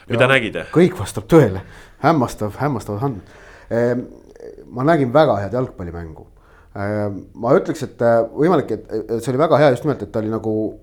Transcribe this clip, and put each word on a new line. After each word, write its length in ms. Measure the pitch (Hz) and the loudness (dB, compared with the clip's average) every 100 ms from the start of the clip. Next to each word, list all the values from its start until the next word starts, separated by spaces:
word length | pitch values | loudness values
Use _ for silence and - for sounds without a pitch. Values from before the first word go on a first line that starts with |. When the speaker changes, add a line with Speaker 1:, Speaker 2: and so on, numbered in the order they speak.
| - | -4
Speaker 1:
Mida 180 | 127 127 | 2 4
Speaker 2:
Jaa, 60 | |
Speaker 1:
nägid? 260 | 131 107 85 - 151 | 2 0 -4 -2 2
Speaker 2:
kõik 240 | 180 - | 2 2
vastab 320 | 98 110 - | -8 -10 2
tõele. 320 | 165 113 92 - - - - | 4 4 0 -10 -18 -20 -2
Hämmastav, 560 | 147 160 117 - 107 101 | 0 2 0 -4 -8 -4
hämmastav 400 | 143 113 107 104 139 | -4 -4 -6 -4 -4
on. 140 | 101 - - - - - | -6 -12 -20 -20 -20 -6
Ehm, 320 | 113 120 120 95 62 - - 58 - - | -2 0 -2 -6 -14 -20 -20 -20 -18 -14
ma 160 | 117 | -2
nägin 300 | 143 165 127 | 2 2 4
väga 260 | 139 147 101 | 4 4 2
head 160 | 98 120 | -2 -4
jalgpallimängu. 720 | 127 - 87 85 82 73 - _ _ - - 101 | -4 -8 -12 -10 -12 -16 -20 _ _ -20 -14 -8
Ehm, 480 | 101 104 104 98 - - | -4 -2 -4 -6 -12 -4
ma 160 | 117 143 | 2 2
ütleks, 300 | 175 - 120 | 2 -6 -8
et, 140 | - | 0
äh, 180 | 117 117 113 - | 2 2 2 0
võimalik, 360 | 160 165 - | 2 2 0
et, 200 | 107 - 110 | -6 -6 -8
et 240 | - 117 | -4 -4
see 80 | 123 | -2
oli 80 | 127 | 0
väga 180 | 165 131 | 2 4
hea 80 | 143 | 4
just 160 | 123 151 | 2 -2
nimelt, 160 | 120 | -4
et 80 | 104 | -4
ta 80 | 113 | -4
oli 100 | 107 | -2
nagu 240 | 110 110 107 104 - | -2 -2 -2 -4 -6